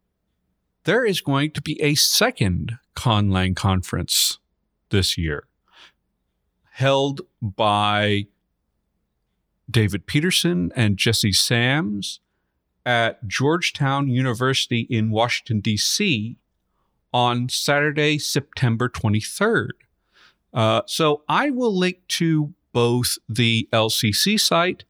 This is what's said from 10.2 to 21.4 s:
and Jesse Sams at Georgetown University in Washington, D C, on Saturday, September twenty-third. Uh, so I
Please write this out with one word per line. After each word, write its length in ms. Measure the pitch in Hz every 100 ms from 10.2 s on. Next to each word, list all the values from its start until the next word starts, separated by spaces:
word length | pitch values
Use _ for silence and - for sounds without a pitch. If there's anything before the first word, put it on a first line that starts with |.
| 175 - 170 180 170 -
and 220 | 107 95
Jesse 340 | - 107 107
Sams 880 | 95 - 120 123 147 196 202 185 - _ _ _ _ _ _ 123
at 420 | 120 113 - 101
Georgetown 840 | - 135 170 - - 139 139 139
University 720 | 123 131 113 127 131 - 120
in 280 | 117 113 110
Washington, 500 | 107 120 - - 107
D 160 | 117 104
C, 640 | - - 208 117 110 - _ _ _ _ _ _ _
on 380 | 123 123 120 123
Saturday, 720 | - - 143 147 147 147 151
September 680 | - 143 - - 123 113 123
twenty-third. 840 | - 107 104 - - 214 202 - - _ _ _ _ - _ _
Uh, 300 | 131 110 110 -
so 380 | - 156 147 -
I 220 | 165